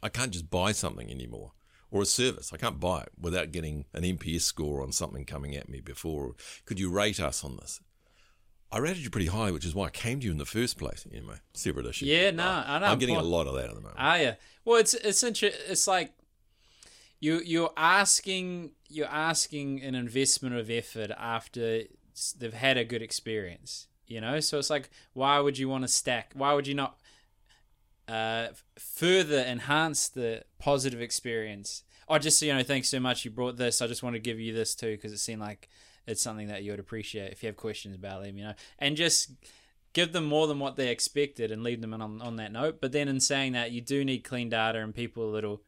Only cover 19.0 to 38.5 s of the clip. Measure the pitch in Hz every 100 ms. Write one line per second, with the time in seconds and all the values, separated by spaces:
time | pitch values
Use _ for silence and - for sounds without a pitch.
19 | 147 147 160 156 - 151 139 135 135 127
20 | 120 127 135 - 131 120 110 117 - 113
21 | 104 - 113 113 - 123 113 113 107 -
22 | _ - - - 120 110 135 127 113 98
23 | 113 - 117 110 92 87 - - - _
24 | _ 113 110 156 147 147 135 147 131 -
25 | _ 127 135 143 143 131 135 131 127 -
26 | - 120 - 139 139 143 139 143 135 -
27 | - - _ _ _ _ _ _ _ _
28 | - 113 113 113 117 - _ - - -
29 | 170 185 156 143 127 120 135 151 160 139
30 | - 131 117 110 - _ 147 143 131 120
31 | 120 - 123 113 110 101 98 - - -
32 | - 156 151 151 151 135 127 135 127 131
33 | 127 123 120 110 123 120 123 - 120 120
34 | 123 117 117 113 113 113 110 - 113 107
35 | 107 104 - 110 104 104 - - - _
36 | - 107 120 107 104 101 101 101 98 113
37 | 101 107 98 101 110 101 113 104 101 92
38 | 98 95 101 98 107